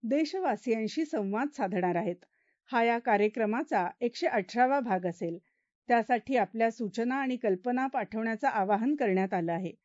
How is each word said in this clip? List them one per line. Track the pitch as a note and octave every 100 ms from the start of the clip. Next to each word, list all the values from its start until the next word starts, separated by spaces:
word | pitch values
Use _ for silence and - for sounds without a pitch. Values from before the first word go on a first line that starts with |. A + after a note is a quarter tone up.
देशवासियांशी | A3+ C#4 D#4 F#4 F#4 G#3 - A3 A3 - D#4
संवाद | D#4+ G3 G#3 C#4+ -
साधणार | G3+ F#3 F3+ F3
आहेत. | F3 F3+ _ _ _ _ _
हा | B3+
या | A#3 A#3
कार्यक्रमाचा | A#3+ G#3 G#3 G#3+ G#3+ A3+ D#4 A#3 F3+ -
एकशे | A#3+ - F4
अठरावा | A#3 F#3 A#3 B3+ C#4
भाग | B3 F#3 F3+
असेल. | E3+ E3+ E3+ _ _ _ _ _
त्यासाठी | A#3 A3 A#3+ G#3+ C4
आपल्या | G3+ A3+ A3+
सूचना | A3 A3 G#3+ A#3+ C4
आणि | C4+ B3+
कल्पना | A3+ F#3 B3 B3 C4
पाठवण्याचं | C4 G3+ A3 A3+ A3 C4+
आवाहन | A3 G3 G#3 A#3 D4
करण्यात | A#3+ F#3 F#3+
आलं | F#3 E3+
आहे. | E3+ F#3 -